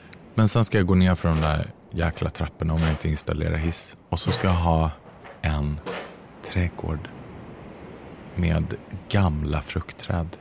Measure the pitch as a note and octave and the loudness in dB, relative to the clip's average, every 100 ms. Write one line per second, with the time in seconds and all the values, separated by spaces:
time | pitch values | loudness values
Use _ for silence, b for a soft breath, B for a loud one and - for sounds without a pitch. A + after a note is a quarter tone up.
0 | B B - - G#2+ A#2+ A2 G#2+ F2+ F#2 | B B -4 4 4 6 4 4 6 6
1 | F#2 F2 E2+ D#2+ D#2 D2+ - - - E2 | 6 4 4 4 2 0 -2 -8 -10 -2
2 | E2 - D#2+ - D#2+ - D#2+ D#2+ D#2+ D2+ | -2 0 -4 -2 -6 -2 0 2 2 2
3 | E2 D2+ - D2+ D#2 D#2+ E2 D#2+ - - | 0 -2 -2 -2 0 0 -2 -4 -8 -12
4 | - F2 - B2+ F#2+ F2 E2+ D#2+ D#2 - | -6 -2 0 2 2 4 4 4 2 -2
5 | - - - - D#2 D2 D2 D2 - B | -16 -20 -18 -4 -2 0 -2 -4 -8 B
6 | B B - - - F#2 F2 - E2 D2+ | B B -20 -14 -6 -2 -2 -2 -6 -6
7 | - - - - - - - - - - | -8 -14 -16 -16 -16 -16 -16 -18 -18 -18
8 | - - - F2+ E2 D#2+ D#2 - - F#2+ | -18 -18 -10 -2 2 2 0 -6 -10 -14
9 | - G#2 F#2 D2+ D2 D2 - E2+ - - | -2 2 2 2 -2 -2 -2 -6 -6 -10
10 | - F2 E2 - | -4 -2 -4 -8